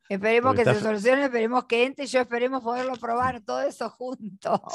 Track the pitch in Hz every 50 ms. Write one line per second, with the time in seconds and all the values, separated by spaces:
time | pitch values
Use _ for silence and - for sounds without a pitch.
0 | _ - 202 190 196 220 226 233 240 262 254 247 233 220 220 214 202 220 214 208
1 | 196 240 262 277 285 277 240 233 220 226 247 254 247 - - 233 240 262 277 -
2 | 285 233 - 262 247 240 240 240 240 254 269 269 226 226 240 247 254 262 262 240
3 | 233 233 233 240 247 262 254 240 208 - 247 254 262 285 - - 254 220 - -
4 | 247 254 262 262 - 202 180 - - - - 190 - -